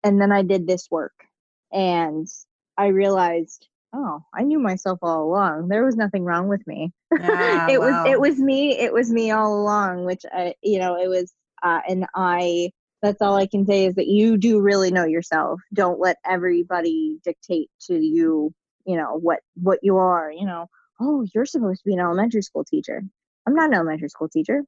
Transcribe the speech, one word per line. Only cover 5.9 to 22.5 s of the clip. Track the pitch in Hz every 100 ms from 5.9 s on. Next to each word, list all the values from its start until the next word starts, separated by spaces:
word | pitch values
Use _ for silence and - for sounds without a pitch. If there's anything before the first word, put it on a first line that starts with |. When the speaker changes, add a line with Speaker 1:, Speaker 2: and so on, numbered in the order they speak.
| 226
Speaker 1:
nothing | 208 196
wrong | 175 170 190
with | 202 175
me. | 151 160 - _
<laughs> | 320
Speaker 2:
Yeah, | - 392 480 370 330
Speaker 1:
It | 269
Speaker 2:
wow. | 254 277
Speaker 1:
was, | 330
it | 269
was | 285 269
me. | 269 269 285 -
It | 233
was | 226 240
me | 226 226
all | 214 214 208
along, | 208 208 196 180 180
which | 185 -
I, | 185 175 180
you | 208 196
know, | 185 175
it | 185
was, | 185 180 _ _ -
uh, | 175 165 -
and | 185 185 -
I, | 180 175 180 170 175 _ _ _
that's | 208 202
all | 202 196
I | 196
can | 202 196
say | 196 190
is | 185
that | -
you | 202 220 220
do | 226 214
really | 202 202 190
know | 180 165
yourself. | 165 175 160 151 175 _
Don't | 202 185 180
let | 185 - -
everybody | 185 180 175 175 180 165 160 156 156
dictate | - - - 170 151 _ -
to | 170
you, | 156 160 165 156 151 - _ _ -
you | 170
know, | 143 143
what, | 170 165 _ -
what | 180 185
you | 196 190
are, | 185 175 156
you | 156 196
know, | 170 170 _ _ _
"Oh, | 254 294 214 214
you're | 269
supposed | 311 214 185
to | 202
be |
an | 185
elementary | 175 175 233 226
school | 196